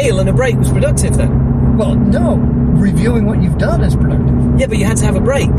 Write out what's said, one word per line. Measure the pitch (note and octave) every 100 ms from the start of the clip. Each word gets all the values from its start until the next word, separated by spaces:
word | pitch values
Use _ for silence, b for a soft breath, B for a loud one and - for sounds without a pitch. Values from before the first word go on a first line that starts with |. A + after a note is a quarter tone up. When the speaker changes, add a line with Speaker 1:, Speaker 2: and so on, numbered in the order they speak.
| C#4
Speaker 1:
meal | -
and | F#3+
a |
break | A3+ B3+ -
was | -
productive | - C#4 - - -
then? | - - - - - -
Speaker 2:
Well, | G#3+ -
no. | - - - -
Reviewing | - - - - G3 - A3+ A#3 G#3
what | -
you've | - -
done | - E4
is | - -
productive. | - A#3+ - - - -
Speaker 1:
Yeah, | C4
but | G#3+
you | -
had | -
to | A#3
have | -
a |
break, | A#3+ C#4 -